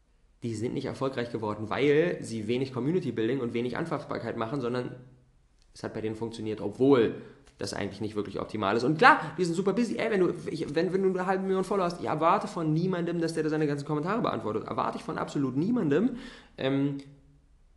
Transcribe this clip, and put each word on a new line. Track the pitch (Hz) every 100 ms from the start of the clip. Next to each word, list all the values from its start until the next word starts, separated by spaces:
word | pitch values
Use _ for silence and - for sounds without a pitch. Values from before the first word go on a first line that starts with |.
| _ _ _ _
die | 120 104
sind | 117
nicht | - -
erfolgreich | 113 135 123 120
geworden, | 117 107 104 110
weil | 107 143 147 175 -
sie | 110 113 101
wenig | 123 131
Community | 123 131 170 127
Building | 110 110 135
und | 117
wenig | 117 123 -
Anfassbarkeit | 165 139 - - 117 117
machen, | 113 143
sondern | 120 127 123 - - - _ _ _ _ _
es | -
hat | 107
bei | 113
denen | 110 110
funktioniert, | 113 107 107 107
obwohl | 101 98 135 131 110 - - - - -
das | -
eigentlich | - 101 92
nicht | 107 101
wirklich | 101 -
optimal | - 110 98 113
ist. |
Und | 123 156
klar, | 254 302 151 -
die | 180
sind |
super | 170 190
busy. | 190 233 -
Ey, | 226
wenn | 202
du, | 175 - -
ich, | 151 147 143
wenn, | 180
wenn | 190
du | 190 180
eine | 180
halbe | 190 190
Million | 190
Follower | 185 202 175
hast, | 175
ich | 110
erwarte | 147 160 175 -
von | - 160
niemandem, | 156 185 175 170 170
dass | 165
der | 160
da | 156
seine | 156 151
ganzen | 143 143
Kommentare | 151 165 226
beantwortet. | 156 113 110 107 -
Erwarte | 117 117 -
ich | -
von | 156
absolut | - 151 135 127
niemandem. | 185 247 165 143 247 - - - - -
Ähm, | 131 139 143 139 - - - - _ _ _